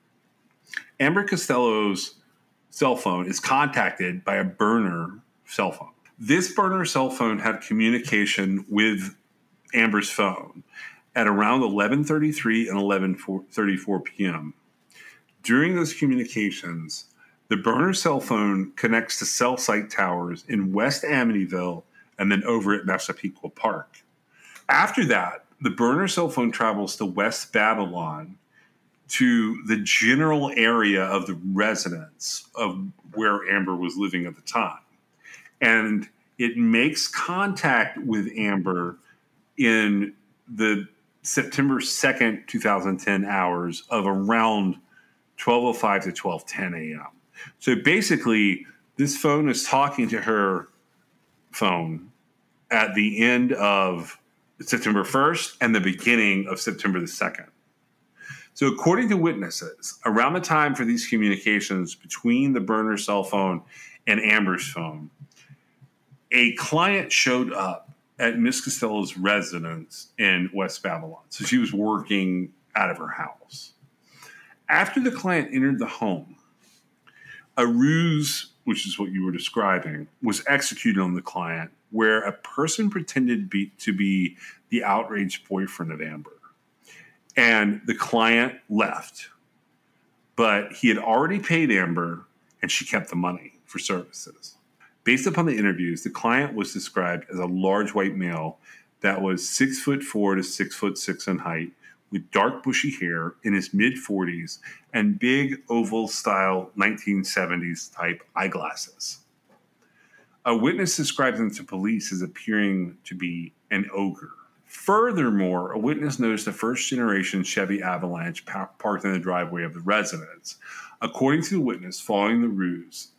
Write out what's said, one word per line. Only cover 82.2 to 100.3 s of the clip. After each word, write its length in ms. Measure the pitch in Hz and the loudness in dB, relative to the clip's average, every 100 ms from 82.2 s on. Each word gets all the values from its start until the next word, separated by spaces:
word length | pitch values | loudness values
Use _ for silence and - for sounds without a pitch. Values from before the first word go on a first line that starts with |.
a 100 | 104 | 0
person 560 | - - - 156 - 214 | -6 -8 -4 -2 0 0
pretended 520 | 196 156 143 123 117 | -2 -4 0 2 0
to 40 | 95 | -2
be, 260 | 98 98 - | -4 -4 -6
to 140 | - | -4
be 440 | 95 98 95 90 - - - _ | 0 2 2 0 -4 -18 -20 _
the 160 | 117 | -2
outraged 640 | 101 101 117 107 95 - - | 0 0 0 -4 -4 -6 -6
boyfriend 420 | 95 98 - 82 | -4 -4 -6 -8
of 100 | 78 | -8
Amber. 300 | 78 76 76 - - _ _ _ - - - _ _ - | -10 -12 -16 -20 -20 _ _ _ -20 -20 -20 _ _ 4
And 440 | 117 113 104 104 | 6 6 4 0
the 120 | - 110 | -2 -4
client 580 | - 117 113 117 127 - - | 0 2 4 4 2 -2 -4
left, 600 | 107 101 - - - - _ _ _ _ _ _ _ _ _ _ - | 0 0 -2 -10 -16 -20 _ _ _ _ _ _ _ _ _ _ 2
but 360 | 113 101 104 | 4 4 0
he 160 | - 120 | 0 2
had 100 | 104 | 2
already 420 | 113 113 160 202 | 2 2 2 0
paid 320 | - 165 151 | 0 2 4
Amber 540 | 98 87 85 85 82 - _ _ _ | 2 2 0 -4 -6 -14 _ _ _
and 80 | 95 | -4
she 140 | - | -4
kept 260 | - 101 85 | -2 -4 -4
the 60 | 87 | -4
money 380 | 90 90 - - | -4 -6 -12 -20
for 160 | _ - | _ -10
services. 720 | - 92 - - - - - - _ _ _ _ | -6 -6 -8 -16 -18 -20 -20 -20 _ _ _ _
Based 240 | - 131 185 | 0 2 2
upon 180 | 175 165 | 0 2
the 120 | 113 | 2
interviews, 440 | 101 87 87 82 | 2 0 -2 -4
the 80 | - | -6
client 440 | - 113 127 143 | -4 0 2 0
was 180 | 110 95 | -4 -6
described 540 | 98 - - 87 87 - | -8 -6 -2 -2 -4 -6
as 80 | 92 | -6
a 60 | |
large 480 | 90 92 95 101 101 | -4 0 2 2 0
white 240 | 107 95 95 | -2 -2 -2
male 420 | 90 82 78 - - - _ _ | -4 -4 -6 -10 -18 -20 _ _
that 180 | 101 95 | -2 0
was 260 | 95 90 - | 0 -2 -4
six-foot-four 920 | - 135 - - 139 139 110 101 | 0 0 0 -2 -2 -2 0 2